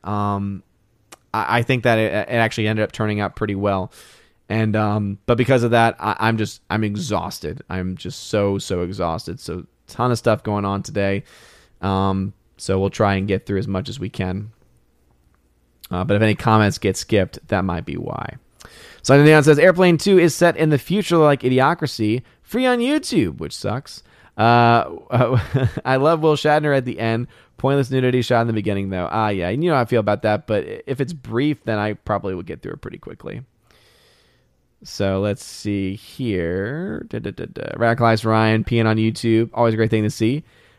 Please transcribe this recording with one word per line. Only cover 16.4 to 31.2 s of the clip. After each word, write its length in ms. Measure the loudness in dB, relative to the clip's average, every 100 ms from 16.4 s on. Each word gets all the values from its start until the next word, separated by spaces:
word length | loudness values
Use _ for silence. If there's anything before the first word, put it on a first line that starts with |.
| 2 4 4 2
get 180 | -2 -4
skipped, 420 | 0 0 0 -6 -4
that 160 | -2
might 220 | -2 -6 -8
be 100 | -10
why. 400 | -8 -10 -10 -14 _ _ -20 -20 -20 -10
Simon 240 | 4 8 10
Leon 160 | 8
says, 160 | 8 8
"Airplane 400 | 6 6 4 4
Two 180 | 4 6
is 140 | 6
set 240 | 4 2 4
in 140 | 2
the 80 | 2
future 380 | 0 -2 2 4
like 240 | 4 4
Idiocracy, 840 | 2 2 2 0 -4 -2 -2 -2 -4 _
free 240 | _ -2 0
on 120 | 2
YouTube," 600 | 0 -2 0 0 0 -4
which 180 | -10 -8
sucks. 480 | -6 -6 -8 -20 _ _ -18 0
Uh, 580 | 4 6 6 4 2 -8 -4
<laughs> 280 | 0 2 0 0 -2 -2 -2
I 120 | -2 2
love 240 | 2 2
Will 160 | 2 2
Shatner 400 | 2 2 2 0
at 80 |
the 160 | -2 -4
end. 260 | -2 -2 -4 -14 _ -4
Pointless 340 | 0 0 0
nudity 320 | 0 2 0
shot 200 | 2 2
in 40 | 2
the 60 |
beginning, 380 | -2 -2 -4 -4
though. 180 | -4 -4
Ah, 180 | -2 -2
yeah, 180 | -2 -2
you 80 | 0
know 180 | 0
how 60 | 0
I 40 |
feel 160 | 2 0
about 220 | 2 0
that, 240 | 0 -2 -2
but 180 | -4 -4 -10 -8
if 140 | -6
it's 120 | -6
brief, 520 | -6